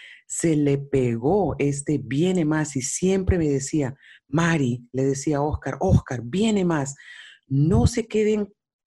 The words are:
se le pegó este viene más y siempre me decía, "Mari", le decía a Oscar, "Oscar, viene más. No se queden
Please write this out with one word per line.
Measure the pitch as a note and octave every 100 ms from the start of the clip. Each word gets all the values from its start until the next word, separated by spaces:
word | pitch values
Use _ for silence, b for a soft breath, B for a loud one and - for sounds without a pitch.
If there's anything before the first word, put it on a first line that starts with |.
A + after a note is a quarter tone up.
| B B -
se | - E3+ D3+
le | C#3+ C#3
pegó | C#3 C#3 B2 A#2 B2+ G#3 F3 -
este | C#3+ C#3+ - C#3+
viene | G#2+ C3+ F3+ F#3
más | D3+ D#3 D3
y | C3+
siempre | B2 - F#3 F#3+ F#3+ F#3
me | D3+
decía, | C#3 C#3 D#3 B2+ C#3 B B _
"Mari", | D3+ E3+ E3 B2+ A#2+ -
le | B2+
decía | C3+ C3+ D#3+ C#3+
a |
Oscar, | D3 - C#3 C3+
"Oscar, | F#3+ F#3+ - B2+
viene | A#2+ F3+ A3+ G3+
más. | F3+ D#3+ C#3 C#3 B B B B -
No | C3+ D3+ A3 B3
se | - A3+
queden | G#3+ G#3+ G#3+ G3+ _ _ _